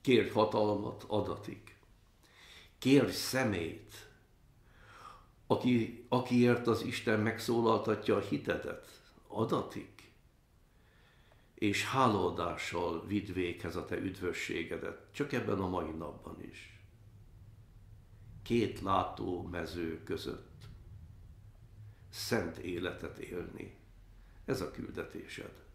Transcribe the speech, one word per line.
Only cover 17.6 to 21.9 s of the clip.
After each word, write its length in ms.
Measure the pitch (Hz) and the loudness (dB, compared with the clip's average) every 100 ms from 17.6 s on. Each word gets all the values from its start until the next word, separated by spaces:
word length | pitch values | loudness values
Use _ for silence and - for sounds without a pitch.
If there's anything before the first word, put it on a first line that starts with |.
| - - - - - - - - | -20 -20 -20 -20 -20 -20 -20 -16
Két 380 | - 120 101 - | 0 2 2 -2
látómező 1200 | 98 98 - - 95 87 90 87 80 87 82 80 | 2 2 2 -4 -4 -4 -4 -6 -4 -4 -4 -6
között 460 | - 82 - 76 - - - - - - - - - - - - - - - | -6 -4 -4 -8 -12 -18 -16 -16 -16 -16 -18 -18 -18 -20 -20 -20 -20 -18 -18